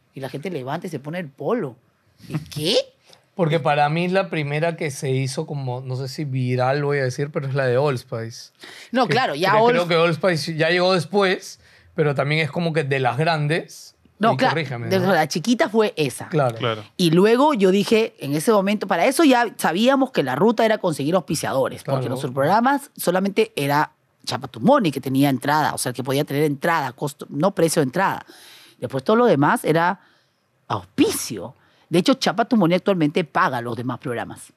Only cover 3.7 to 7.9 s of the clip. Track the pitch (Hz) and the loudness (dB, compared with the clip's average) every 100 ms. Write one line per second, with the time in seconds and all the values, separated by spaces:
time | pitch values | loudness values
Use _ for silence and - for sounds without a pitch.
3.7 | 147 147 160 180 190 180 165 143 147 170 | 2 2 0 0 -2 -2 -4 -4 -2 -2
4.7 | 165 165 131 139 131 131 165 160 143 131 | -4 -6 -6 -4 -2 -2 -6 -8 -8 -8
5.7 | 123 131 127 135 135 147 131 127 123 127 | -8 -8 -8 -8 -8 -6 -4 -2 0 0
6.7 | 143 143 143 131 127 147 160 139 139 131 | 0 0 0 -2 -4 -6 -6 -4 -2 0
7.7 | 120 147 | 2 2